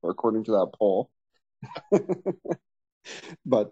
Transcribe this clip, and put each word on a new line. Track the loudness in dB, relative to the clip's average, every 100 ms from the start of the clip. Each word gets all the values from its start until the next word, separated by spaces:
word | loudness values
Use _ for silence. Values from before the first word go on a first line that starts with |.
according | -6 -2 0 0 2
to |
that | 2 2 2
poll. | 2 2 -2 _ _ _ _ _ -16 -16 0
<laughs> | 0 2 -4 -4 -8 -8 -8 _ _ _ _ -18 -18 -16 -14 0
But, | 2 2